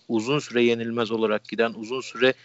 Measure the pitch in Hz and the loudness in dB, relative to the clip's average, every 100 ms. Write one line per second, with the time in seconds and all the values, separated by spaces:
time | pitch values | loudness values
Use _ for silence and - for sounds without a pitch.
0 | - 113 113 147 - 117 120 117 117 117 | -4 -2 0 -2 0 2 2 2 -2 -4
1 | 107 113 110 107 - 107 117 107 110 127 | -2 0 0 0 -4 -2 -2 -2 -8 -8
2 | 117 113 127 - | -10 2 2 2